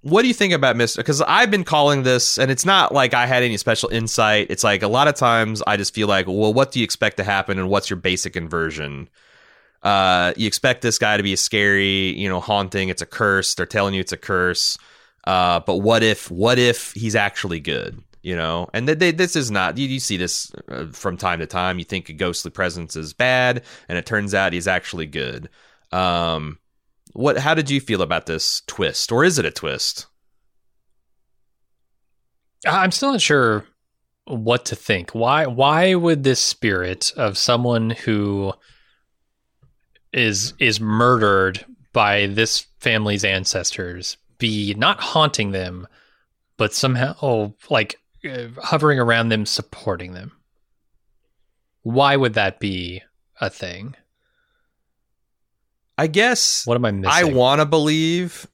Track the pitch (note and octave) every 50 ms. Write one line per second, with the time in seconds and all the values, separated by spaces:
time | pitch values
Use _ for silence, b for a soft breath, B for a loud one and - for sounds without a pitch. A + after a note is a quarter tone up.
0 | - C#3 E3 G#3+ B3+ B3+ A#3 - G#3 F#3+ F3 D3 C#3 C3 A#2 A#2 A#2+ A2 - -
1 | B2 - D3 C#3 D#3+ - D#3 G3+ B3 - G#3 G3+ F3 - D#3+ D3+ D3 C#3+ C#3+ C#3
2 | C3 B2+ B2+ B2 - - - - B2+ C3 C3+ A#2+ - F3 G3 F#3 D3+ - A2+ C#3+
3 | C3 B2 C3 B2 A#2+ B2 C3 B2 B2 A#2+ A2 G2+ - - A2+ - - - - A2+
4 | A2+ A2 - - A2+ G#2+ G#2+ G#2+ G2+ - F#2+ - - A2 G2+ F#2+ G#2+ G2+ A2 B2+
5 | C#3+ D3+ C#3+ - C3+ A#2+ A#2 A2+ A2+ G#2+ A2 G#2 - - G#2 G2+ G2+ - - G#2+
6 | G#2+ G#2 G2 F#2+ F#2 F#2 F#2 G#2 G#2+ G#2+ A2 B2+ C#3 C3+ - B2+ A2+ G2+ - -
7 | A2 G#2+ - - F#2+ G2+ G2+ G2 F#2+ - G2 F#2+ F#2 F#2 G2+ G2+ - - G2+ F2+
8 | - F#2+ F2+ F2 - F2+ - F2+ E2 D#2+ E2 E2+ D#2+ D#2+ D2+ D2+ D2+ C#2+ C#2+ C#2
9 | C#2+ - b b b b b b b b b b b b b b - G2 G2+ G2
10 | F#2+ F#2 F2+ F2+ F2 F2+ - - A2+ G#2+ - - - C3 B2 - - A#2+ G#2 -
11 | A#2+ G#2+ G#2+ G#2 G2+ G2+ F#2 - - - - G#2+ G2+ G2+ G2+ G2 G2 G2 G2 F#2+
12 | F#2+ F#2+ - - G2 G2 F#2+ F2+ - - G#2+ G2+ G2 F#2 - G2 F#2+ F#2+ F2+ -
13 | - _ - - A2+ G#2 G2 G2 F2 - - - F2+ - - G#2+ G2 G2 G2 F#2+
14 | F#2 - F#2+ - - - G2+ F#2 F2+ F2+ F2 - - - - - b b b b
15 | b b b b _ - F#2+ F#2 F2+ F2+ F2 E2+ D#2 - F2+ F2+ G2 A2 A2+ A2+
16 | A2+ A2 G#2 - - - F2 E2+ G2+ A#2 B2 B2 B2 A#2+ A#2 - - - - G#2+
17 | A2+ A2+ G#2 A2+ G2+ G2+ - - - G2 E2+ E2 C#2+ F2 D2 A#1+ G1+ G1+ - -
18 | - _ _ - - E2+ F#2 E2+ E2 D#2+ E2 E2+ F2+ - - G#2+ A#2+ C#3 D#3+ D#3
19 | F3+ F3 E3 E3 F#3 F3 - D#3+ C3+ A#2 G#2+ G2 F#2 F2 D#2 A#2 C#3 C3+ C3 C3
20 | - - G#2 F2+ F2+ E2+ - - - - - - - - - B1+ D#2 D#2 C2+ -
21 | - G2 F2 E2 - F#2 F2 E2 D#2+ D2+ - F2+ F2+ F#2 F#2 F2+ E2 _ G2 F#2
22 | E2+ - D#2+ D2+ F#2+ F2+ E2+ - - E2+ - - F#2 F2+ E2 F2 E2 D#2 - D#2+
23 | D#2+ D#2 - _ B2 B2+ B2+ B2+ B2+ B2 B2 B2 B B B B B B F2+ F2
24 | E2+ - A#2 G#2 G2+ G2+ G2 G2 G2 F#2 E2+ F2 E2+ F#2+ F#2 F2+ - - - F2
25 | D#2+ D#2 C#2+ D2+ C2+ B1 A#1+ A#1+ - - b b b b b b b b - F#2
26 | F#2 F2+ F2 E2+ E2+ E2 E2 D#2 D2+ D2+ D2+ - _ _ _ _ _ _ _ _
27 | _ - _ - B2 D3 C3+ - C3+ D3+ E3 D#3+ D3+ C3+ C#3+ C#3 C3 - A2 F#2+
28 | F2+ D2+ F2 E2 - - D#2+ D#2 - - - - _ - - - G2 D2 - -
29 | - - A#2 B2 D3+ F3+ E3+ C#3+ F#2 D#2 - - - D#2 C2 - - - - -
30 | - _ _ _ _ _ _ _ _ _ _ _ _ _ _ _ _ _ _ _
31 | _ _ _ _ _ _ _ _ _ _ _ _ _ _ _ _ _ _ _ _
32 | _ _ _ _ _ _ _ _ _ _ _ _ - D3+ D#3 G3 F#3 F#3 F3 -
33 | C4+ C#4 C#4 G#3 - - D3+ C#3 B2+ A2+ G#2+ G#2 - _ _ _ _ _ _ _
34 | _ _ _ _ _ - C#3+ A#2 A2 A2+ A#2+ B2 - - A#2 - - - G#2+ F#2
35 | F2 - - A2+ A2+ A#2+ C#3 D3+ D#3+ C3+ A#2+ A#2+ C3+ C#3 D3+ D#3+ F3+ F#3+ F#3+ F3+
36 | E3+ E3+ D#3+ D3 C3+ C3+ B2+ - - - - _ - A2 F#2+ F#2 F2+ F2+ F#2+ -
37 | - - - - C3 G#2+ G2 - - - B2 A#2+ B2 A#2+ A#2+ A2+ A2+ A2+ A#2 -
38 | - - A2 G#2 G2+ G2+ G2+ G2 G2 G2 F#2+ _ b b b b b b b b
39 | b b _ _ _ _ _ _ _ _ _ _ _ _ _ _ _ _ _ _
40 | _ _ - C3 A#2+ A2 G2+ G2 G2+ B2 - - C3+ A#2+ G#2+ G2+ A2+ G#2+ G#2+ A2
41 | A#2+ B2 B2+ A#2 G#2+ G#2 G2+ G2 F#2+ F#2+ F#2 G2 - - - _ _ _ _ B2
42 | G#2+ G2+ G2+ G#2 G2+ G2+ G2+ G#2+ A2+ A2 - - - _ _ _ - B2+ A2+ A2
43 | G#2+ G#2 G#2 G2+ G2+ G2+ F#2+ F#2+ F#2 - - F#2+ F2 - - - F#2+ F2 F2 F2+
44 | F#2 - - _ _ _ _ _ B2 A2+ G#2+ G#2+ G#2 G2+ G2+ G#2 B2 F3+ G3+ -
45 | - - - E3 D#3 D3 D3 - G#2+ G2+ G2 F#2+ F#2 F#2 F2+ F2+ F2+ - b b
46 | b b b b b b b _ _ _ _ - A2 G#2 - - - C3 B2+ A#2+
47 | B2+ C#3 E3+ - - C3+ A#2+ A2 G#2+ G#2 G#2+ _ - - D3+ A#2+ G#2+ - - _
48 | _ _ _ _ - D3+ C3 B2 A#2+ A#2 A#2+ - - - - D#3 D3 D3+ C#3+ C3
49 | A#2+ A#2 A#2 A#2 A#2 A2+ A2 G#2+ G#2 - - - A2 _ - - - A2+ F#2+ F2+
50 | F2+ F2+ F2+ F2+ F#2 - _ _ _ _ _ _ _ _ _ _ _ _ _ _
51 | _ _ _ _ _ _ _ _ _ _ _ _ _ _ _ _ _ A#2 A#2 C3
52 | C#3 C#3 C#3 C#3 C3 A#2+ G#2+ A2+ G2+ F#2+ F#2 _ - G2+ F#2+ F#2 F2+ F2 F2+ F#2
53 | - _ _ _ _ _ _ _ - F#2+ - - - F2+ F2+ F#2+ G2+ C3 C#3 _
54 | _ _ _ _ _ _ _ _ _ _ _ _ _ _ _ _ _ _ _ _
55 | _ _ _ _ _ _ _ _ _ _ _ _ _ _ _ _ _ _ _ -
56 | D3+ D#3+ D3+ G3 A3 B3 B3 - - - - - - A#2+ A#2+ A#2+ B2 A2 G2+ G2
57 | F#2+ G2 D3 E3+ F3+ D#3+ C3+ B2+ B2 B2+ C#3 D3 D#3 D3 D#3 D#3+ D3+ D3+ D3+ D#3
58 | D#3+ D#3+ E3+ F3 F3+ E3+ - - - -